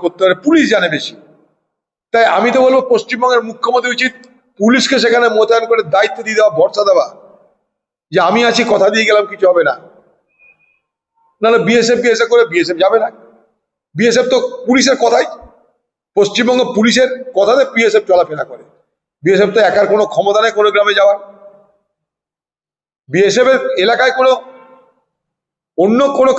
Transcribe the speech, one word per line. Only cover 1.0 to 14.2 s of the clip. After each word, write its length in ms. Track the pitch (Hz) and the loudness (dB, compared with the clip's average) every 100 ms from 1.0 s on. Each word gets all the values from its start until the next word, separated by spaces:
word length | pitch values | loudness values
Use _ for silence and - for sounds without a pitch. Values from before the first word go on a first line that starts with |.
| - - - _ _ _ _ _ _ _ _ | -8 -16 -20 _ _ _ _ _ _ _ _
তাই 100 | 226 226 170 | 0 0 0
আমি 120 | 233 | 0
তো 40 | 254 | 2
বলবো 160 | 254 262 254 | 2 2 0
পশ্চিমবঙ্গের 500 | 226 - 226 247 240 226 | -2 -2 -4 -2 0 -2
মুখ্যমন্ত্রী 420 | - - 247 247 247 | -6 -4 -2 -2 -4
উচিত 160 | 254 - - _ _ - | -6 -6 -18 _ _ -2
পুলিশকে 360 | 208 254 - 262 | 0 2 0 0
সেখানে 220 | 233 240 240 214 | 0 0 2 2
মোতায়েন 280 | 220 233 226 | 2 0 0
করে 120 | 226 175 | -2 0
দায়িত্ব 240 | 190 214 - 220 | -2 -2 -4 -6
দিয়ে 120 | 220 | 0
দেওয়া, 180 | 214 - | 0 2
ভরসা 240 | 190 202 202 | -2 0 0
দেওয়া 180 | 175 131 - - - _ _ _ _ _ _ _ | 0 0 -6 -20 -20 _ _ _ _ _ _ _
যে 60 | 170 175 | -2 0
আমি 120 | 220 240 | 2 0
আছি, 120 | 233 240 | 0 0
কথা 160 | 208 196 | 0 0
দিয়ে 160 | 220 214 | 0 0
গেলাম, 160 | 208 202 | 0 -2
কিছু 140 | 202 185 | -2 0
হবে 140 | 175 147 | 2 0
না। 60 | 123 - _ _ _ _ _ _ _ _ _ _ _ _ _ _ _ | -4 -10 _ _ _ _ _ _ _ _ _ _ _ _ _ _ _
নাহলে 160 | 214 233 175 | 0 0 2
বিএসএফ, 320 | 233 226 233 | 0 2 0
বিএসএফ 240 | 240 220 226 | 0 0 2
করে 120 | 240 220 | 2 2
বিএসএফ 260 | 170 165 170 | 0 -2 0
যাবে 140 | 185 226 | 0 0
না। 40 | 220 - - _ _ _ _ _ _ | -2 -8 -20 _ _ _ _ _ _
বিএসএফ 320 | 151 233 226 | -2 0 0